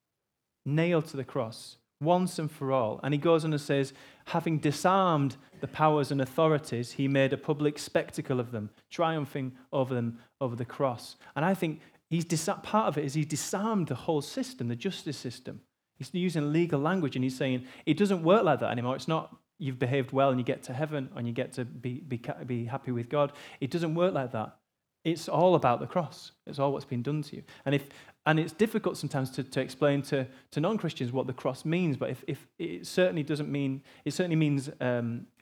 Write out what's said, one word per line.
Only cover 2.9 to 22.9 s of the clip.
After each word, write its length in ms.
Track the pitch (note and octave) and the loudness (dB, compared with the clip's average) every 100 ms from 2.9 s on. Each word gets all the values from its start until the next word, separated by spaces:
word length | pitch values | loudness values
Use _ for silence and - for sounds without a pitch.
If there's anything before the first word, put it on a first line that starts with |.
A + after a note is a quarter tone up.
| A2 | 0
And 120 | C3+ | 0
he 40 | D3 | 2
goes 280 | E3 E3 D#3+ | 4 4 4
on 60 | |
and 60 | D3 | -2
says, 340 | C#3+ C#3 C3+ - - - - | 0 0 0 -4 -20 -20 -4
"Having 320 | E3+ E3 D#3+ | -2 0 2
disarmed 800 | D#3 C#3+ F3+ F#3+ F#3 D#3 C#3 - - - | 2 2 4 4 4 4 2 -2 -18 -10
the 40 | C#3 | -8
powers 460 | - D#3 D3+ C3+ | 2 4 4 2
and 80 | C#3 | 0
authorities, 720 | C3 - D#3+ D3+ D3 A#2 A#2+ | -2 4 4 4 0 -4 -4
he 160 | - C#3 | -2 2
made 240 | C#3 C3+ | 4 4
a 60 | C3+ | 2
public 400 | - D3 D3 D3 | -2 0 0 0
spectacle 600 | - E3+ D#3 - C#3 B2+ | -2 -2 -2 -6 -2 -2
of 140 | A#2 | -2
them, 160 | A#2 G#2 - _ | -4 -8 -12 _
triumphing 600 | - E3 D#3+ C#3 D3 C3 B2+ - | -2 0 0 -2 -6 -8 -10 -6
over 220 | C#3+ B2+ | -2 0
them 240 | B2+ A#2 A#2 - - | 0 -2 -4 -12 -6
over 160 | C3 | -4
the 120 | A#2 B2 | -4 -6
cross." 500 | - C#3 A#2+ - - - | 0 0 -2 -10 -18 -10
And 120 | - D#3+ | 0 2
I 80 | |
think 260 | F#3+ E3+ D#3 - _ - | 2 0 -4 -12 _ -4
he's 160 | E3 - | -2 0
dis-, 240 | D#3+ F3+ - | -2 -2 -4
part 260 | - G#3+ A3 | 0 0 2
of 100 | D#3 | 0
it 80 | C#3+ | -2
is 80 | |
he 100 | D3 | -2
disarmed 640 | D3+ D#3 - F#3+ G#3+ G#3+ D#3+ | -2 -4 -4 -2 0 0 0
the 80 | |
whole 260 | B2+ - D#3 | -4 -2 -2
system, 480 | C#3+ - B3+ - A#2+ | -2 -6 -6 -6 -6
the 80 | B2 | -4
justice 400 | G3 F3+ - C#3 | -6 -6 -8 -8
system. 460 | C3 - - G#2 _ _ _ - | -8 -10 -14 -14 _ _ _ -16
He's 120 | C3+ | -8
using 400 | F#3 F#3 D#3 D3 | -2 0 0 2
legal 260 | D#3 F3 D3 | 2 2 2
language, 380 | D3+ F#3+ D3 B2+ | 2 0 0 0
and 80 | |
he's 140 | B2+ B2+ | -2 0
saying, 260 | C#3 B2+ B2 - - | -2 -2 -4 -8 0
"It 100 | D#3 | 2
doesn't 260 | G3+ F#3+ | 4 4
work 220 | D#3+ G#3 | 6 6
like 160 | F#3+ B2+ | 6 2
that 100 | A2 | 2
anymore. 260 | A#2 B2 C3+ | -2 -2 -4
It's 120 | - | -2
not, 260 | D#3+ - - _ - | -2 -2 -16 _ -8
you've 200 | C3+ B2+ | -6 -2
behaved 340 | B2+ C#3 B2+ | 0 0 0
well 160 | C3+ C#3 | 4 4
and 100 | B2+ | 4
you 60 | |
get 180 | B2 C3 | 0 -4
to 100 | - | -4
heaven 340 | B2+ D3+ D3+ C3 - | -6 -4 -4 -6 -6
and 100 | A#2+ | -6
you 60 | |
get 220 | A#2 B2+ | -4 -4
to 100 | - | -6
be, 360 | A#2+ A#2 B2 B2 | -8 -8 -8 -8
be, 200 | D#3 A#2+ - D3 C#3+ | -8 -8 -6 -8 -6
be 200 | A#2+ A#2 | -4 -4
happy 260 | C3 - | -6 -4